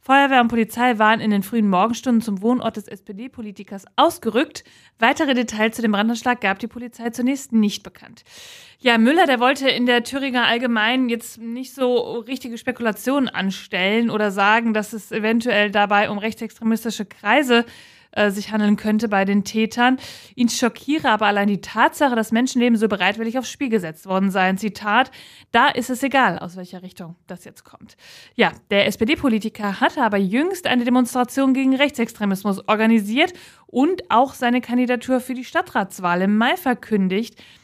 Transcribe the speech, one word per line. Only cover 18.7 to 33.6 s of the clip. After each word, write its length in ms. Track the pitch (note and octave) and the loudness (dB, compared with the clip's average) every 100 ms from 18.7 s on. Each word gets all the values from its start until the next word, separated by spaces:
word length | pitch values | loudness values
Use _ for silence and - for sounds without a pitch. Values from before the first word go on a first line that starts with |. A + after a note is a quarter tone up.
| G#3 | 2
könnte 320 | G#3+ G#3+ A3+ | 0 0 0
bei 160 | G3+ | 0
den 200 | G3 G3+ | 2 0
Tätern. 540 | G3 A3 A3 A#3+ A#3+ C4 - - - | 0 -2 -2 2 2 2 -4 -20 -20
Ihn 140 | - A#3+ | -2 -2
schockiere 600 | - A#3 - - D#4 C#4 | 0 -2 -2 -4 -2 0
aber 180 | G#3+ G#3+ | 2 2
allein 220 | G3+ G3+ | 2 0
die 140 | G3+ | -2
Tatsache, 520 | - G#3+ C#4 - C#4+ | -4 2 2 4 0
dass 180 | A#3 A3 | 0 0
Menschenleben 460 | A3+ B3+ B3+ A#3+ A3+ | 0 0 2 2 2
so 80 | A3 | 2
bereitwillig 520 | G3+ F3+ G#3+ A3+ A#3+ | 0 0 0 -4 -6
aufs 120 | A#3+ | -8
Spiel 200 | - C#4 | -8 -2
gesetzt 360 | A3 E3 D#3+ F#3+ | -2 -4 -12 -4
worden 240 | F#3+ G3 | 0 0
seien. 280 | F#3+ F#3 F#3+ | 2 0 0
Zitat: 520 | G#3+ G3+ G#3 G#3+ C4 - - - - | -4 -6 0 2 2 -4 -20 -20 -2
„Da 160 | A#3 C4+ | 2 2
ist 220 | - B3 | 0 -4
es 120 | B3 | -4
egal, 360 | C4+ C4+ A#3 E3+ | 0 2 2 0
aus 180 | F3+ F3+ | -8 -14
welcher 260 | F3+ F#3 | -16 -16
Richtung 340 | F#3 - E3+ E3+ _ | -18 -16 -16 -16 _
das 180 | F3+ | -18
jetzt 200 | - - | -18 -20
kommt.“ 320 | _ - - _ - - - | _ -20 -20 _ -20 -20 -18
Ja, 180 | - F#3 - _ | 0 0 0 _
der 160 | G3+ - | 0 2
S-P-D-Politiker 960 | - A3+ D#4+ C#4+ A3 A3 - G#3 F#3+ | 0 -2 0 0 0 -4 -8 -8 -2
hatte 220 | C#4 - | -2 0
aber 160 | A#3 G3+ | 0 0
jüngst 480 | G3 A3 E4+ F#4+ - | 0 0 0 -2 -2
eine 180 | B3 | 0
Demonstration 680 | A#3+ B3+ A#3+ B3+ B3 - C4+ | 2 2 0 -2 -2 0 0
gegen 200 | C4 C4 | 2 0
Rechtsextremismus 960 | C4 C#4+ - A3+ - G#3 F#3+ G#3 F#3+ - | 2 0 0 -6 -2 -4 -2 -2 -4 0
organisiert 640 | G#3 A3 A3+ G3+ A#3 F4+ - - _ | 2 4 4 2 0 0 -2 -20 _